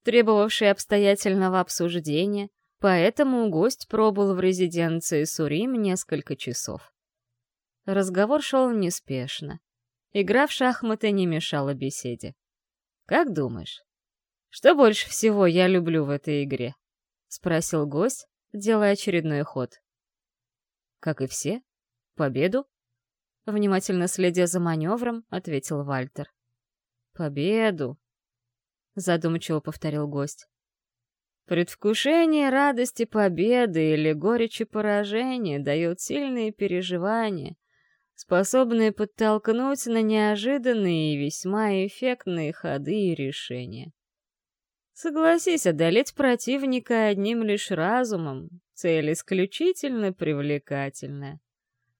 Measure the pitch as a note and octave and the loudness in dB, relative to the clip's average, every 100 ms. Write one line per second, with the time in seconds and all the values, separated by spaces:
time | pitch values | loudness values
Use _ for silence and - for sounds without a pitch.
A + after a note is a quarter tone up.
0 | - A#3 A3 G#3+ G#3+ - G#3 G3+ - G#3 | 2 4 6 6 4 2 2 2 2 2
1 | G3+ G3+ G#3 F#3+ F#3 F#3 F3+ - F3 E3+ | 4 4 2 2 2 0 0 -2 -2 -2
2 | D#3 D3+ G3+ G3+ G3+ _ _ _ G3 F3+ | -2 0 0 -2 -6 _ _ _ 2 4
3 | F#3 A#3+ C#4 B3 A3+ D#3+ G#3+ - - G#3+ | 4 4 2 2 2 2 0 0 -4 2
4 | A3 G3 G3 F#3 F#3 F#3 F3+ E3+ E3 E3 | 2 4 2 2 2 2 0 0 0 0
5 | - D#3 D#3 - D3+ D3+ A#3+ B3 G3+ F#3 | -2 -2 -2 -2 -2 -2 -2 0 0 -2
6 | - C#3+ - C#3+ - A#2+ - - - _ | -4 -6 -6 -10 -8 -8 -8 -10 -14 _
7 | _ _ _ _ _ _ _ _ - G3 | _ _ _ _ _ _ _ _ -4 0
8 | F#3+ F3+ G#3+ D4 - C4 B3+ A3+ F3+ - | 0 2 2 2 2 2 2 2 0 -2
9 | - C3 C3 - C#3+ E3 _ _ _ _ | -6 -6 -6 -8 -10 -14 _ _ _ _
10 | _ G3+ F#3+ A#3 D4 - B3+ A#3+ A#3 G#3+ | _ -2 2 2 2 2 0 0 -2 -2
11 | G#3+ G3 F3+ D#3 - D3 C#3 C#3 C3+ - | 0 2 2 0 -2 -4 -2 -4 -6 -6
12 | B2 A#2 G2+ - _ _ _ _ _ _ | -8 -8 -12 -16 _ _ _ _ _ _
13 | - B3+ D4+ D#3 C3 A2 D2+ - _ _ | -2 0 0 -2 -4 -6 -12 -16 _ _
14 | _ _ _ _ _ - C4 D#4 A#3 G#3 | _ _ _ _ _ 0 4 8 6 6
15 | - - A3 G#3 F#3 E3+ F#3 F#3 E3+ D#3+ | -2 0 2 4 4 6 4 4 2 0
16 | C#3+ C#3+ - D3 C#3+ C3+ B2 - _ _ | 0 -2 -2 -4 -2 -4 -6 -10 _ _
17 | _ _ - - F3+ E3 - D#3+ D3 C#3+ | _ _ -20 -8 -2 -2 0 -2 -2 0
18 | A3+ - - _ _ G#3 G3+ A3 G#3 G3+ | -2 -4 -14 _ _ -6 0 2 4 2
19 | - F3 D#3+ D3 D3+ C3 B2 _ _ _ | 0 0 0 -2 -2 -4 -8 _ _ _
20 | _ _ _ _ _ _ _ _ _ _ | _ _ _ _ _ _ _ _ _ _
21 | D#3+ D3+ C3+ - C#3+ A#3 - _ _ _ | -8 -6 -6 -6 -6 -6 -10 _ _ _
22 | _ - C#3+ C3 E3+ B3 C#4 _ _ _ | _ -4 -2 0 0 0 -4 _ _ _
23 | _ _ _ _ - G#3 G3+ F#3+ - F#3 | _ _ _ _ -6 0 2 0 0 -2
24 | F3+ - F3+ F3 F3 F3+ E3+ D#3+ D#3 A#3 | -2 0 0 2 0 0 -2 -2 -2 -2
25 | A#3+ A#3 - F#3 F#3 C#3+ - D3+ C#3+ C3 | -4 -6 -8 -10 -4 -6 -4 -6 -4 -4
26 | C3 - - _ _ _ _ _ _ _ | -6 -10 -16 _ _ _ _ _ _ _
27 | _ - D#3 C#3+ E3+ A3 A3 E3+ C3 C#3+ | _ -8 -6 -2 0 2 0 0 -6 -8
28 | _ _ _ _ _ _ _ _ _ - | _ _ _ _ _ _ _ _ _ -8
29 | F3+ E3+ E3 E3 - D#3 D#3 - D#3 D3 | -2 0 0 -2 -2 -4 -4 -8 -6 -4
30 | D3 D3 D3 - - _ _ _ _ _ | -4 -4 -6 -8 -20 _ _ _ _ _
31 | _ _ _ _ - E3+ F3 - G#3 A3 | _ _ _ _ -4 -2 -2 -2 -2 0
32 | C4+ E4 E4 D4+ C4+ C4 C#4+ A#3+ B3+ - | 2 4 4 4 2 2 2 2 -2 -2
33 | A3+ G#3+ G3+ E3 G#3 B3 A#3 D#3+ D#3 D#3 | -2 2 2 2 2 4 2 2 2 2
34 | D#3 D3+ F#3 A#3+ A#3 - A3 G#3+ G#3+ G#3 | 2 0 0 0 0 -4 -6 -4 0 0
35 | G#3 G#3+ C4 B3+ G3 C#3+ C#3+ D3+ E3+ F3+ | 0 -2 -2 -4 -4 -4 -2 0 0 -2
36 | - D4 C#4 B3 A3 G#3+ G3 F3+ F#3 F3+ | -4 -4 -2 -2 -4 -4 -2 -2 -2 -4
37 | F#3+ A3+ A3 F3+ C3+ - _ _ _ _ | -2 -2 -2 -4 -8 -14 _ _ _ _
38 | _ - - F3+ G3 B3+ B3 A#3 A3 G#3 | _ -16 0 2 2 2 2 2 2 0
39 | G#3 - A3 G#3+ A3+ A3+ C4+ C#4 A#3+ A3+ | -4 0 0 2 0 0 0 -2 -2 0
40 | A3 G#3+ G#3+ G#3 A3+ C#4+ B3 A3+ F#3+ E3 | 2 2 2 0 0 0 0 0 2 0
41 | D#3 D3 C#3+ - F#3 G3+ G#3+ F#3+ G3 - | 0 0 -2 -4 -4 -2 0 0 -2 -4
42 | B3+ B3 - E3+ D3+ - E3 C#3 C#3+ G#3 | -4 -4 -4 -4 -4 -6 -6 -6 -2 -2
43 | F#3+ D#3+ C3+ D3 - B2 B2 A2+ C#3+ - | 0 -2 -4 -8 -10 -10 -10 -12 -16 -20
44 | _ _ _ _ _ _ _ _ _ - | _ _ _ _ _ _ _ _ _ -10
45 | E4 D4+ D#4+ E4+ F4+ E4 F#3 D3+ E3 G3+ | -6 0 4 4 2 0 2 2 2 2
46 | C#4+ - C4+ A#3+ - C4+ C4+ B3+ - A3+ | 0 0 2 2 0 -2 0 -2 0 2
47 | G#3+ G3 G3+ A#3 A3 G#3 - E3+ E3+ A#3+ | 2 2 0 0 0 -2 -2 -2 0 0
48 | B3 F#3+ D#3 C3 E3 F3 _ - F3 D#3+ | 0 -2 -4 -6 -12 -18 _ -6 0 2
49 | D3+ E3 - F#3+ G3 - F4 F#4 C#4+ A#3+ | 0 -2 -2 0 0 0 -2 0 -2 -2
50 | G3+ F#3 D3+ C#3+ C#3+ D3 - C#3 C#3 - | -2 -2 -4 -2 -2 -4 -4 -6 -6 -8
51 | C#3 C#3+ C#3 D3+ _ _ _ _ _ _ | -12 -12 -12 -16 _ _ _ _ _ _